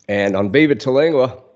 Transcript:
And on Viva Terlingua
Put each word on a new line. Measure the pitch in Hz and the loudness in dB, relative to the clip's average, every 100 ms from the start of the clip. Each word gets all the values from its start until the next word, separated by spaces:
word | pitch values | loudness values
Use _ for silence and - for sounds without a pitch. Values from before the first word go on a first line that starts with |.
| - | -6
And | 101 101 95 | -2 0 -2
on | 101 | 0
Viva | 131 156 143 | 2 2 0
Terlingua | 135 131 165 143 127 - - | 0 0 2 0 -2 -4 -20